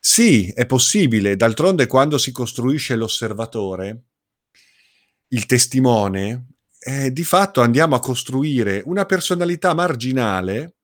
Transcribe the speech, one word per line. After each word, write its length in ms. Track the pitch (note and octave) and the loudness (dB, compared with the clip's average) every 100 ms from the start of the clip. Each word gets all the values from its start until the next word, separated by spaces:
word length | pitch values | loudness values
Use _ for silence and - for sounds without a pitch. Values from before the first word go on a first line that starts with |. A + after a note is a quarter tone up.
| - | 2
Sì, 440 | - A#3 B2+ F#2 | 4 6 4 2
è 160 | A2 B2 | -2 0
possibile, 680 | C3 - G#3 D#3 A2+ G2+ | 2 2 2 2 2 0
d'altronde 520 | G2 A#2 A2 E3+ F#3 B2 | 2 2 2 0 2 2
quando 320 | C3 C#3+ D3 | 4 2 0
si 120 | - | -2
costruisce 640 | B2+ A#2+ - B2 D3 - | -6 -8 -4 -2 -2 -2
l'osservatore, 1080 | A#2 A2 - A2 G#2 A2+ A#2 G2 F#2 F#2+ A2+ _ _ _ _ _ _ _ _ _ _ _ _ _ | -4 -2 -4 -6 -6 -8 -6 -6 -6 -8 -10 _ _ _ _ _ _ _ _ _ _ _ _ _
il 180 | B2 G2+ | -6 2
testimone, 1000 | B2 - C3 C3 A2+ G2+ F#2+ G2+ B2 B2 _ _ _ | 2 2 2 4 4 2 -2 -4 -6 -12 _ _ _
eh, 320 | - C#3 C3+ | -8 -4 -4
di 140 | C3 | -4
fatto 380 | E3+ F#3 G3 E3 | 0 0 2 2
andiamo 320 | A#2+ A#2+ D#3+ | 2 4 2
a 60 | B2+ | 0
costruire 800 | - B2 - C3 D3+ C3+ G2+ G2 | -2 -6 -4 -4 -2 0 0 -2
una 220 | C3+ F#3+ G3 | -4 -4 0
personalità 680 | F#3 - F3 F3 F3 F#3 | -2 0 -2 -2 0 0
marginale 1000 | D#3+ F3 C3 B2 C3 A2+ F#2+ F#2 G#2 E3 _ | 0 0 -2 -2 -2 0 -2 -2 -6 -8 _